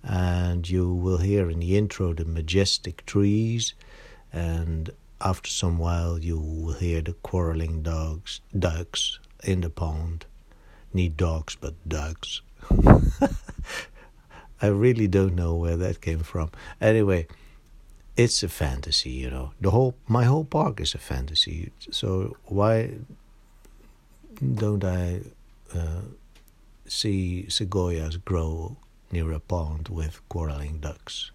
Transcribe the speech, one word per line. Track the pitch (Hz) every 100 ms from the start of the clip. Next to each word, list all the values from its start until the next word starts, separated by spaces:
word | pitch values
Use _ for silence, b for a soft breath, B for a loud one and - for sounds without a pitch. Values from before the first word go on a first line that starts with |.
And | - 95 90 90 90 87 87
you | 92 90
will | 90 90 90
hear | 92 101 87
in | 82
the | 85 98
intro | 104 - 92
the | 80
majestic | 82 80 78 92 98 - - - -
trees, | 101 101 107 113 117 113 - B B B B B
and | - 85 82 82 80 80 - - -
after | 95 90 -
some | - 90 85
while | 82 85 85 82
you | 82 80
will | 78 80 80
hear | 82 87 82
the | 80
quarreling | 90 - 90 85 80 80 80
dogs, | 78 80 80 78 - - - 101
ducks | 87 82 90 - - - - -
in | - 92
the | 85
pond. | - 82 78 82 82 - - - b b b b
Need | 95 90 76
dogs, | 87 80 78 -
but | 73 78 82
ducks. | 80 73 82 - - -
<laughs> | - - - - - - - 277 - - - B B B B B - _ B B -
I | 104
really | 101 120 117 104
don't | 95 95
know | 87 85 82
where | 85 85
that | 90 -
came | - 80
from. | 80 - 80 B B B
Anyway, | 110 110 101 90 85 B B B _ - - - - -
it's | 117 -
a | 92
fantasy, | - 76 65 69 - 64
you | 64 64
know. | 64 67 -
The | 95
whole, | 107 131 123 -
my | 113
whole | 120 147
park | 151 156 151 101
is | -
a | -
fantasy. | - 65 67 78 - 80 85 - -
So | - 101 95 101 -
why | - 98 104 113 120 120 120 - - - _ - - - - _ _ - - 226 131
don't | 113 107 104
I, | 92 90 90 90 - - - - -
uh, | 85 82 85 107 - - - - _ - - -
see | - 107 98 90 90 95
sequoias | - 98 95 90 82 78 82
grow | - 92 80 82 82 127 - _ _
near | 87 80
a | 78
pond | - 90 78 78 80
with | 85 78 - -
quarreling | 87 80 71 73 78
ducks? | 76 - - - -